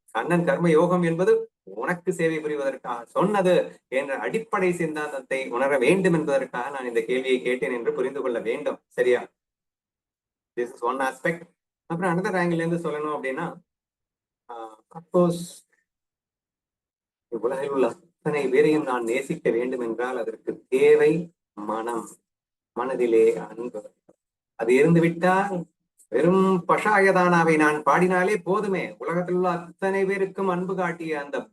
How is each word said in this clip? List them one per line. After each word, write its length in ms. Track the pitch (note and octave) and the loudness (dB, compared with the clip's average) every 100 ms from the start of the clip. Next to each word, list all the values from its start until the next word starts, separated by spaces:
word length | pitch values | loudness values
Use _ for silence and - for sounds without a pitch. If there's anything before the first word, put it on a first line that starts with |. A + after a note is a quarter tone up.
| _ A2+ | _ -6
கண்ணன் 300 | C3 E3+ F3 | 0 2 2
கர்ம 220 | F3+ E3+ | 2 4
யோகம் 340 | D#3 F3 F3+ | 4 4 2
என்பது 300 | E3+ E3 G3 A3+ - _ F#3 G3 | 0 2 2 2 0 _ -16 -8
உனக்கு 340 | - F3 F#3 | -6 -4 -4
சேவை 240 | E3+ E3 D#3+ | -2 -2 -2
புரிவதற்காக 680 | D3+ D3 C3+ B2+ B2+ A#2 A#2 | -4 -4 -4 -4 -8 -10 -4
சொன்னது 480 | C3 F#3+ G#3 F3+ D#3+ B2+ - _ | 0 2 2 4 2 0 -10 _
என்ற 240 | C3 C#3+ B2+ | -4 -2 -4
அடிப்படை 520 | B2 - - G3+ F#3 | -4 -4 -4 -2 0
சித்தாந்தத்தை 680 | E3+ D#3+ D3+ D3 C3+ C3 C3+ C3 | 0 -4 -4 -8 -10 -6 -6 -4
உணர 220 | A#2+ C#3 C#3 | -2 0 2
வேண்டும் 400 | B2 F#3+ F3+ E3+ | 4 4 4 2
என்பதற்காக 540 | C#3+ C#3 - B2 C3 | 2 -2 -2 -6 -8
நான் 180 | C#3 B2 | -8 -4
இந்த 120 | A2+ | -4
கேள்வியை 340 | A2+ B2+ C3 B2+ | -2 -4 0 -2
கேட்டேன் 360 | B2 B2+ C#3 B2 | 0 -4 -4 -4
என்று 160 | A2+ | -4
புரிந்து 300 | - - C#3 | -4 -4 -4
கொள்ள 160 | B2+ A2+ | -4 -4
வேண்டும். 400 | G2+ C#3 C3+ - _ | -4 -4 -6 -8 _
சரியா? 340 | - B2 A#2+ B2 _ _ _ _ _ _ _ _ _ _ _ _ - | -2 2 2 -2 _ _ _ _ _ _ _ _ _ _ _ _ -8
This 140 | A#2+ | -8
is 100 | - | -4
one 200 | A#2+ C3+ | -4 -2
aspect. 420 | C3 C3 E3+ E3+ - _ _ _ _ | -4 -4 -6 -6 -12 _ _ _ _
அப்புறம் 220 | E3+ F#3 | -4 -2
another 240 | E3+ G3+ F#3 | -2 -2 -2
angle 240 | F3 E3 | 0 -2
ல 40 | |
இருந்து 200 | E3 E3+ | -2 -4
சொல்லணும் 320 | D#3+ D3+ D3+ C#3+ | -4 -6 -6 -6
அப்படின்னா, 300 | C3 C#3 E3+ F3 _ _ _ _ _ _ _ _ _ | -6 -6 -8 -12 _ _ _ _ _ _ _ _ _
ஆஹ், 260 | A#2 A2+ - _ | -18 -16 -20 _
of 140 | E3+ - | -20 -2
course, 340 | F#3 F3 E3+ F3 - _ _ _ _ _ _ _ _ _ _ _ _ _ _ _ _ _ | 2 2 0 -10 -16 _ _ _ _ _ _ _ _ _ _ _ _ _ _ _ _ _
உலகில் 420 | A2+ A#2 C3+ C#3+ C#3 | -6 -4 -4 -4 0
உள்ள 120 | A#2 | -2
அத்தனை 600 | - _ _ D#3 D3 C3 | -2 _ _ -4 -2 2
பேரையும் 380 | C3 D#3 D3+ C3+ | 4 4 2 0
நான் 180 | B2 A2+ | -4 -2
நேசிக்க 440 | C3 - - B2+ | -4 -4 -2 0
வேண்டும் 320 | A#2 B2+ B2+ A#2 | 0 -2 -4 -6
என்றால் 320 | A2 B2+ B2+ | -4 -4 -4
அதற்கு 340 | A2 A2 - - _ | -8 -8 -10 -10 _
தேவை 440 | C3+ D3 D3+ D3+ E3 F3 _ _ G#2+ | 4 6 6 6 2 -4 _ _ -12
மனம், 500 | G#2 A2 A#2 A#2 G2+ - _ _ _ _ _ A2+ | -6 -6 -4 -6 -8 -18 _ _ _ _ _ -8
மனதிலே 440 | B2+ B2 A#2+ A2+ A2+ A2+ | -6 0 4 6 6 2
அன்பு. 420 | - A2+ A#2+ G#2 - _ _ _ _ _ _ - | -8 -10 -10 -10 -14 _ _ _ _ _ _ -4
அது 120 | A#2 | 2
இருந்து 280 | B2+ D#3+ E3+ | 6 6 6
விட்டால் 540 | E3+ E3+ F3+ F#3+ G3 F3+ - _ _ _ _ | 4 2 2 2 0 -4 -8 _ _ _ _
வெறும் 380 | C3 E3+ F#3+ F#3+ F#3 | 2 4 4 4 2
பஷாயதானாவை 920 | E3 D#3 G#3 G3+ G3 F3+ F3+ F3 E3 D#3 | 0 0 2 4 4 4 4 4 4 4
நான் 200 | D3+ D3+ | 4 2
பாடினாலே 520 | C#3 D#3 F3+ F3+ F#3 G3+ | 2 2 4 2 0 -2
போதுமே. 420 | E3+ G#3 G3+ F3+ A2+ - | -2 -2 -2 -4 -6 -8
உலகத்தில் 400 | D#3 E3+ F3 F3+ | -4 -4 -2 -2
உள்ள 120 | F#3 | 0
அத்தனை 500 | E3+ - - F#3+ G3 F#3+ | -2 -8 -6 -2 0 0
பேருக்கும் 460 | G3 F#3+ G3 F#3+ | -2 -4 -2 -2
அன்பு 240 | F3 F#3 F#3+ | -2 -4 -4
காட்டிய 460 | F3 E3+ D#3+ D3 | -4 -4 -6 -6
அந்த 180 | C#3 B2 A2+ | -6 -8 -6